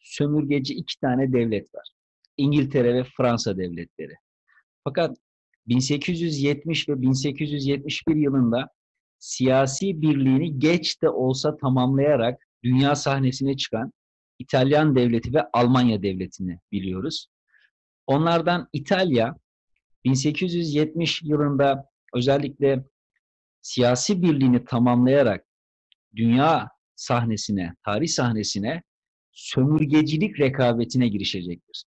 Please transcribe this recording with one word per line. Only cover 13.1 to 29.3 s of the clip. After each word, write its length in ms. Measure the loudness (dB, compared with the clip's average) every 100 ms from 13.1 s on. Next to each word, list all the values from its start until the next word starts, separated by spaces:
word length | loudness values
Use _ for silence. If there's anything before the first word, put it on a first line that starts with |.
| 0 0 0 -4 -4
çıkan 360 | -4 -6 -6 -12 _ _ _ _
İtalyan 560 | -4 0 2 4 4 4
devleti 380 | 4 2 0
ve 100 | -2 0
Almanya 500 | 2 4 4 4 2
devletini 560 | -2 -4 -8 -8 -8 -8 _
biliyoruz. 560 | -6 -4 -6 -6 -10 -14 _ _ _ _ _ _ _ -2
Onlardan 600 | 2 2 2 0 -2 -4
İtalya 600 | -10 -2 0 2 2 0 -4 _ _ _ _ _ _ -2
bin 80 |
sekiz 400 | 0 0 -2 -4
yüz 220 | -2 -2 0
yetmiş 460 | -2 -2 -4 -4
yılında 600 | -2 0 0 2 2 0 -6 _ _ -4
özellikle 680 | 0 0 -2 0 0 0 -4 _ _ _ _ _ _ _
siyasi 600 | -10 0 2 2 0 0
birliğini 440 | 2 2 4 2 0
tamamlayarak 800 | 0 2 4 4 4 2 0 -8 _ _ _ _ _ _ -2
dünya 540 | 2 4 4 2 -2 _ _ _
sahnesine, 800 | -2 -2 0 -4 -2 -4 -4 -8 -6
tarih 220 | -4 -2
sahnesine 760 | 0 0 0 -4 -4 -6 -6 -10 _ _ _ _